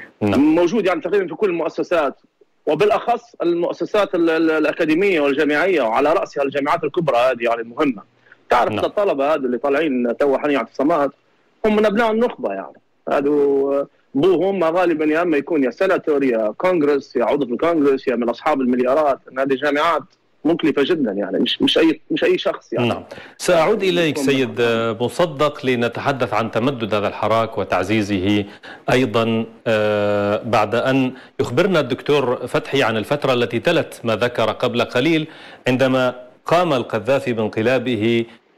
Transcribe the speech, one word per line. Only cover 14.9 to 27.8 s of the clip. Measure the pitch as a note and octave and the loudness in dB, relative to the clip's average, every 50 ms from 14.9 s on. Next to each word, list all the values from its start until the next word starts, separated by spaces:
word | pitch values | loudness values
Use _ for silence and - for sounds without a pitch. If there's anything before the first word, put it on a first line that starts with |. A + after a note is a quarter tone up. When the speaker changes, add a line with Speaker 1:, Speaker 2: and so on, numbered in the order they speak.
| D#3+ D#3 D#3 | 0 0 0
Speaker 2:
يا | D3+ D3+ D#3+ | 0 0 2
إما | F3+ F3 D3+ | 0 0 0
يكون | C#3+ C#3 - E3+ D3 C3+ | 0 0 0 0 0 0
يا | A#2+ | 0
سناتور | A#2 - F#3+ F#3 F3 - - D#3+ D3 C#3 C#3 | 0 0 0 0 0 0 0 0 0 2 2
يا | C3 A#2 A2 G#2+ G#2+ G#2+ | 2 0 0 -2 -2 -2
كونغرس | - F3 F#3 F#3 E3 C#3+ C#3+ D3 C#3 C3 - - | -2 0 0 2 2 2 2 2 0 -2 -4 -2
يا | B2 A2+ | -2 0
عضو | G#2+ C3+ D3 C3 | 0 0 0 -2
في | A2+ | -4
الكونغرس | A#2+ A2+ D#3+ E3 E3+ D#3 C#3 C#3+ C3+ C3+ - | -2 -2 0 0 2 2 2 2 2 2 0
يا | C3 A#2+ | -2 -2
من | A#2 A#2+ A#2 | 0 -2 -2
أصحاب | A#2 - - D#3+ D3+ C3+ | -4 -2 -2 -2 0 0
المليارات. | B2+ B2 B2+ B2 B2 B2+ C3+ D#3 D3+ C#3+ C3 - _ - B2+ C3 | 0 0 0 0 0 2 2 2 2 2 0 -2 _ -10 -6 -4
هذه | C3+ C#3 C3+ | -2 -2 -2
جامعات | B2+ C#3+ D3 C#3+ D3 D#3+ E3+ D#3+ C#3 - - _ _ _ _ _ _ - | -2 0 0 0 0 0 0 0 -2 -4 -8 _ _ _ _ _ _ -2
مكلفة | D#3 E3+ - - C#3+ - C#3+ C#3 | -2 0 2 0 0 2 2 0
جدًا | - F3+ D#3+ C3 G#2+ | 0 0 0 0 -2
يعني، | G2 G2+ G2+ F#2 - D3+ | -2 -4 -4 -4 -2 -2
مش، | B2+ - - - | -2 -2 -2 0
مش | - - - | 0 2 2
أي، | - E3 D#3+ D3 - - - | 4 4 2 2 0 -4 -6
مش | - - - | -4 0 0
أي | A#2+ A#2+ | 0 0
شخص | A2+ - C#3+ - - - - A2+ | 0 -2 -4 -6 -6 -8 -6 -4
يعني. | A2 A#2+ | -2 0
Speaker 1:
نعم. | A2+ F#2 E2+ E2+ - - - - - - | -2 -2 -4 -8 -12 -18 -20 -20 -20 -16
سأعود | - - F3 F3 E3 D3+ F#3 A3 F#3+ F#3+ | -6 -2 2 2 4 4 2 2 0 0
إليك | F#3 E3+ F3 E3+ D3+ C3+ | 0 0 2 0 0 0
Speaker 2:
يكون | D3 C3+ | 0 0
Speaker 1:
سيد | C3+ C#3 C3+ B2+ A2+ A2 A#2+ | 0 0 0 0 -2 0 0
Speaker 2:
نعم. | A#2+ A#2 A2+ A2+ A2+ A#2 G#2+ G#2+ | 0 2 2 0 0 -2 -2 -2
Speaker 1:
مصدق | B2 A#2+ - - F3+ E3 D3 C3+ D3+ D3 D3 - - | -4 -2 0 0 -2 -2 0 0 -2 -2 -2 -2 -2
لنتحدث | C3 B2+ A#2 A#2+ A#2 - - - C#3 C#3 B2 B2 - G#2+ | -2 0 0 -2 -2 -4 -4 -4 -4 -2 -2 -2 -2 -2
عن | G#2+ A#2 G#2+ | -2 -2 -2
تمدد | - A2+ A2+ D3 C#3 A#2 A2+ G2 G#2+ | -2 -2 -2 -2 -2 -4 -4 -4 -2
هذا | G#2 G2+ | -2 -2
الحراك | F#2 - - G#2+ G2+ A2 A2+ A2+ - - | -4 -4 -4 -2 0 0 0 0 -2 -4
وتعزيزه | G#2 F#2 - F#2+ F2+ | -6 -6 -2 -2 -2